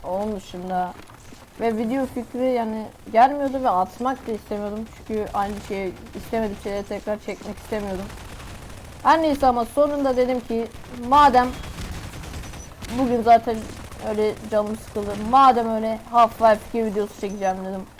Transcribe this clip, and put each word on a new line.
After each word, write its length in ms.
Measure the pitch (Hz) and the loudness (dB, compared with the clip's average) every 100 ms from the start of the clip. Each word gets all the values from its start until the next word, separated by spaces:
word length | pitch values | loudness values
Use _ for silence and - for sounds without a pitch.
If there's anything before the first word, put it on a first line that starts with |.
Onun 320 | 143 190 208 208 | -4 -4 -4 -6
dışında 580 | - 180 185 185 180 - - - - - - - | -8 -12 -4 -2 -4 -6 -18 -20 -20 -20 -20 -4
ve 180 | 226 220 | -2 0
video 280 | 226 269 262 | -2 -2 -2
fikri 460 | 254 226 240 254 | -4 -8 -2 0
yani 340 | 247 226 220 214 - - | 0 -2 -4 -8 -14 0
gelmiyordu 520 | 220 254 285 277 269 | 6 6 4 -2 0
ve 60 | 254 | 2
atmak 580 | 180 185 - 247 262 - | 2 0 -2 -4 -4 -6
da 40 | |
istemiyordum. 540 | 214 - 208 208 214 226 - | -8 -6 -8 -6 -8 -10 -14
Çünkü 280 | - 220 208 | -6 -6 -4
aynı 200 | 208 202 208 - | -2 -4 -6 -6
şeyi 260 | 196 190 - - - | -4 -4 -8 -14 -14
istemediğim 460 | - 226 220 202 | -4 -2 -2 -4
şeyleri 200 | 214 202 | -6 -6
tekrar 360 | 202 202 - 208 | -6 -8 -6 -6
çekmek 380 | - 185 196 202 | -6 -10 -10 -12
istemiyordum. 480 | - 220 202 190 208 - - - - - - - - - | -8 -6 -4 -6 -8 -12 -14 -14 -14 -14 -14 -16 -16 -2
Her 180 | 254 320 | 4 4
neyse 260 | 320 285 269 | 4 4 4
ama 180 | 240 226 | 4 0
sonunda 520 | - 294 294 269 254 | 2 2 4 2 2
dedim 220 | 254 254 | 2 0
ki 280 | 233 226 226 - - 247 240 | -2 -4 -4 -8 -14 -10 4
madem 400 | 277 294 247 247 254 - - - - - - - - - - - - - 233 | 8 8 8 4 -2 -10 -10 -10 -10 -10 -12 -12 -12 -12 -14 -16 -14 -8 0
bugün 240 | 262 240 | 2 2
zaten 320 | 220 233 233 220 214 - - - 220 | 8 6 6 -4 -6 -12 -14 -10 -4
öyle 240 | 214 214 - 220 | 0 0 -2 -2
canım 260 | 214 208 220 | -2 0 -4
sıkıldı. 360 | - 220 208 202 214 | -8 -6 -6 -6 2
Madem 460 | 262 269 240 226 220 | 6 8 6 2 -2
öyle 240 | 220 220 - | -2 -4 0
Half-Life 460 | 240 226 - 226 214 - | 4 4 6 4 4 0
iki 160 | 233 220 | -2 -2
videosu 360 | 202 208 - | -2 -4 -4
çekeceğim 440 | 202 202 190 190 190 | -8 -2 -2 -2 -6
dedim. 200 | 190 202 | -8 -10